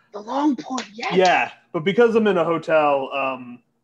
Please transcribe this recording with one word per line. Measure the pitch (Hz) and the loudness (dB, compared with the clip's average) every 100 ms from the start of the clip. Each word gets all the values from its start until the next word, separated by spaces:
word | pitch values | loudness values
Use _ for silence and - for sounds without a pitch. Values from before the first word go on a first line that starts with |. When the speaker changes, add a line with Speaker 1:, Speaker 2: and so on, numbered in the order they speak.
| _ | _
Speaker 1:
the | 208 | -16
long | 214 262 302 | -8 -2 0
pour, | 247 - 254 208 | -2 -6 -10 -10
yes. | 220 370 | -10 -2
Speaker 2:
Yeah, | 180 185 143 117 - _ | 2 4 2 -2 -8 _
but | 170 | -6
because | 165 202 233 | -2 2 4
I'm | 220 214 | 4 2
in | 180 | 2
a | |
hotel, | 165 165 170 156 147 139 131 | 0 -2 0 2 4 0 -2
um, | 139 131 127 123 123 _ _ | -4 -4 -6 -12 -20 _ _